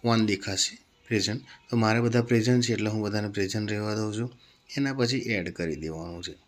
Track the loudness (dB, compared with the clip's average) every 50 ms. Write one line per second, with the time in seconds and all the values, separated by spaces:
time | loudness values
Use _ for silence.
0 | 4 4 4 4 4 4 2 0 -2 -4 -2 0 -2 -2 -2 -12 _ _ _ _
1 | _ 0 0 0 0 0 -4 -6 -8 -14 -20 -20 _ _ 2 4 4 4 4 4
2 | 2 4 4 2 4 4 2 4 4 4 4 4 4 2 0 0 0 -2 -2 -2
3 | -2 -2 -2 -2 -2 -2 -2 -2 -2 0 0 -2 -2 -2 -2 -2 -2 -2 -2 -2
4 | -2 -2 -2 -4 -6 -6 -8 -16 _ _ _ _ _ _ -4 -2 -2 -2 0 0
5 | 0 0 0 -4 -2 -2 -2 -2 -4 -6 -6 -4 -4 -4 -4 -4 -6 -8 -8 -8
6 | -10 -10 -10 -10 -12 -14 -14 -16 _